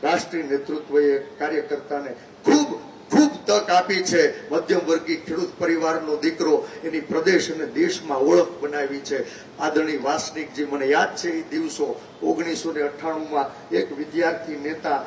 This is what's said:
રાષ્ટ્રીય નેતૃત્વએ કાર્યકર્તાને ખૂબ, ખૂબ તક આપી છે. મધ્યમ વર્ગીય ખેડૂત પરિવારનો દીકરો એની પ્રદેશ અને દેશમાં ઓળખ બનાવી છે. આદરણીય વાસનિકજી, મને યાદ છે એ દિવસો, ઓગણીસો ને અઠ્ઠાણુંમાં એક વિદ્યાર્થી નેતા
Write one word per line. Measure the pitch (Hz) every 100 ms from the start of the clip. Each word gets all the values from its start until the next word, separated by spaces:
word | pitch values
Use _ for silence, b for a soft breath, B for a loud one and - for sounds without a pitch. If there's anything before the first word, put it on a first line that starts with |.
રાષ્ટ્રીય | 180 175 - 170
નેતૃત્વએ | 147 139 - 151 143 143 147 139 - -
કાર્યકર્તાને | 147 156 147 147 - 143 139 120 B - -
ખૂબ, | 294 285 - - - -
ખૂબ | 233 294 - -
તક | 208 202
આપી | 180 185 190
છે. | 185 170 147 - -
મધ્યમ | 156 170 180
વર્ગીય | 156 160 160 160 -
ખેડૂત | 165 175 -
પરિવારનો | 175 165 160 160 156 147
દીકરો | 160 156 160 147 B B
એની | 160 160
પ્રદેશ | 139 160 160 170 -
અને | 160 139
દેશમાં | 131 170 - 160 135
ઓળખ | 139 175 170 -
બનાવી | 147 147 139 139
છે. | 139 139 - B B -
આદરણીય | 156 151 156 143
વાસનિકજી, | 123 151 - 156 147 139 143
મને | 143 135
યાદ | 147 - -
છે | 175
એ | 160 156
દિવસો, | 160 160 - 139 - B -
ઓગણીસો | 160 165 165 160 165
ને | 151
અઠ્ઠાણુંમાં | 143 147 160 160 151 147 135 - - 170
એક | 123 139
વિદ્યાર્થી | 151 165 170 160 - 147
નેતા | 147 160 180 -